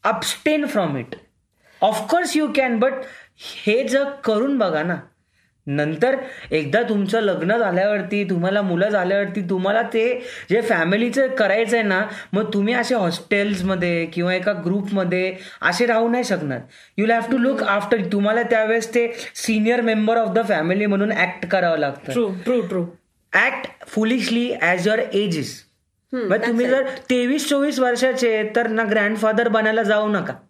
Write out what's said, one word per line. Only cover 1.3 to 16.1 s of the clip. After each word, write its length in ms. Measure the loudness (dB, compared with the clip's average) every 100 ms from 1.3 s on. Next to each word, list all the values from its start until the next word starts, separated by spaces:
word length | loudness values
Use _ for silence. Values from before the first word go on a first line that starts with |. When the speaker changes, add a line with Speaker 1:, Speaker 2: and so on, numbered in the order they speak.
| _ _ _ _ _
Speaker 1:
Of 320 | 0 0 0
course 280 | 0 2 0
you 180 | 0 0
can, 200 | 0 2
but 120 | 0 0 -10 -16 -20 _
हे 520 | -18 -6 0 0 2
जग 160 | 0 0 -4
करून 340 | -2 0 0 2
बघा 240 | 0 0
ना. 140 | -2 -4 -8 _ _ _ _ _ -6
नंतर 460 | -2 -2 0 0 0 -4 -14 -4
एकदा 320 | -2 0 0
तुमचं 380 | 2 0 0 0
लग्न 360 | 0 0 0 2
झाल्यावरती, 680 | 2 2 2 0 -2 -4
तुम्हाला 380 | -2 0 0 0
मुलं 260 | 0 0 2
झाल्यावरती, 640 | 2 2 0 0 -4 -2
तुम्हाला 320 | -2 0 0
ते 440 | 0 0 0 -2 -8 -16 -2
जे 100 | 0
फॅमिलीचं 680 | 2 2 2 2 2 2 0
करायचंय 560 | 2 2 2 2 2
ना, 200 | 2 0 0 -6 -4
मग 220 | -2 0
तुम्ही 200 | 0 0
असे 200 | 0 0
हॉस्टेल्समध्ये 1120 | 0 0 -2 -2 0 0 0 -2 0 0 0 -2
किंवा 280 | -2 -2
एका 180 | 0 0
ग्रुपमध्ये 840 | -2 0 -2 0 -2 0 0 -2 -4 -14 -4
असे 240 | -2 0 2
राहू 220 | 2
नाही 160 | 2